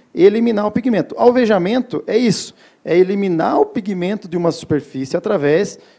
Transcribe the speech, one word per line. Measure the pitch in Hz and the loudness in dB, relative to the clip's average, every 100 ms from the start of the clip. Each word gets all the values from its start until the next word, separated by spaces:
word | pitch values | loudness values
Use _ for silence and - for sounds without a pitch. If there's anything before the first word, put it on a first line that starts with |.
| _ | _
eliminar | - 190 220 233 208 214 | 2 4 4 0 0 -2
o | |
pigmento. | 240 247 208 - - | -2 0 0 -2 2
Alvejamento | 240 247 226 202 175 247 247 151 - | 4 4 2 2 2 -2 -4 -6 -2
é | 220 | 0
isso, | 240 - - - _ _ | 0 0 -4 -16 _ _
é | - 175 | 0 2
eliminar | 185 202 196 165 180 302 | 2 0 -2 0 0 0
o | |
pigmento | 415 - 202 185 180 208 180 | 0 -2 -6 -4 -4 -6 -6
de | 170 | -4
uma | 170 | -2
superfície | 156 - 151 135 135 131 175 | -4 -4 -4 -4 -8 -6 -4
através | 175 202 143 156 196 - - | -2 0 2 2 0 -6 -20